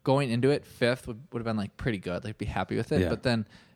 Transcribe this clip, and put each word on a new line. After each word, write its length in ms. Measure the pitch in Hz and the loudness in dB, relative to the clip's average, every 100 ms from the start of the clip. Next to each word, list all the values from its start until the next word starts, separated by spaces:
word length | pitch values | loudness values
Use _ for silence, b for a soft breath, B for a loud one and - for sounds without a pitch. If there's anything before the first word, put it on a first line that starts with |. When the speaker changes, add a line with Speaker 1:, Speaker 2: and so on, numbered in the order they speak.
| - | 2
Speaker 1:
going 240 | 135 139 | 2 4
into 180 | 117 135 | 2 2
it, 160 | 143 - | 2 -2
fifth 420 | - 120 127 - | 0 2 2 -4
would, 140 | 113 139 | -12 -10
would 60 | 120 | -8
have 60 | 113 | -4
been, 120 | 110 | -2
like, 180 | 98 - | -4 -4
pretty 220 | 135 104 | -4 -2
good. 260 | 90 87 | -4 -6
Like, 140 | 101 107 | -6 -8
be 80 | 104 | -6
happy 320 | 104 95 107 | -4 -2 -2
with 160 | 113 | 0
it. 80 | 147 | 0
Speaker 2:
Yeah. 80 | 90 | 2
Speaker 1:
But 140 | 110 | 0
then 220 | 131 117 107 b b | 0 -2 -2 b b